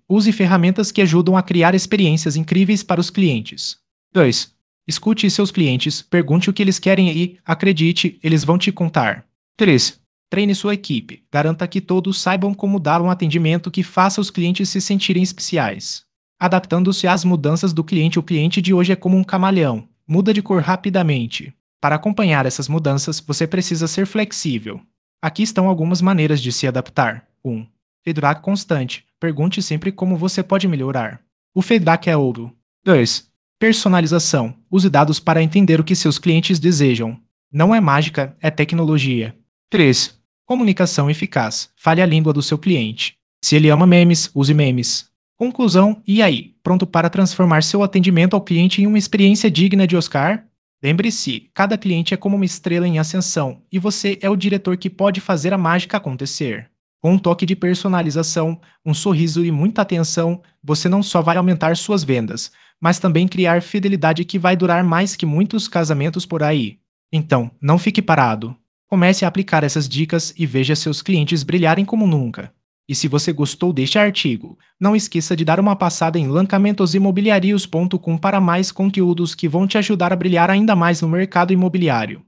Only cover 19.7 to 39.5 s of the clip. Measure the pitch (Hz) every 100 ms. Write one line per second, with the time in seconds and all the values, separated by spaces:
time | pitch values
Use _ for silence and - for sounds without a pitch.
19.7 | 113 - _ - 165 190 208 202 185 151
20.7 | 185 208 185 170 139 117 - 131 - _
21.7 | _ 147 151 208 202 196 147 131 - 135
22.7 | 160 147 135 139 151 - 143 160 185 180
23.7 | 165 160 175 196 220 214 - 160 117 107
24.7 | 98 - _ _ _ 160 156 220 220 190
25.7 | 175 160 180 180 185 151 151 123 120 135
26.7 | 123 - - 120 117 - _ 135 113 113
27.7 | _ _ _ - 156 143 151 - 196 -
28.7 | 151 127 - _ _ 165 143 160 - 180
29.7 | 151 185 190 185 175 185 - 185 196 185
30.7 | 151 131 135 110 120 _ _ _ 185 185
31.7 | 226 165 170 - 156 135 117 117 - _
32.7 | _ - 160 117 - - _ _ - 220
33.7 | 220 196 180 160 170 156 147 113 - -
34.7 | 190 190 143 147 151 - 160 160 185 190
35.7 | 160 156 185 160 139 180 160 165 180 160
36.7 | 156 143 117 113 117 _ _ _ 143 180
37.7 | 226 170 139 156 156 139 - 160 156 151
38.7 | 170 156 151 131 123 110 - _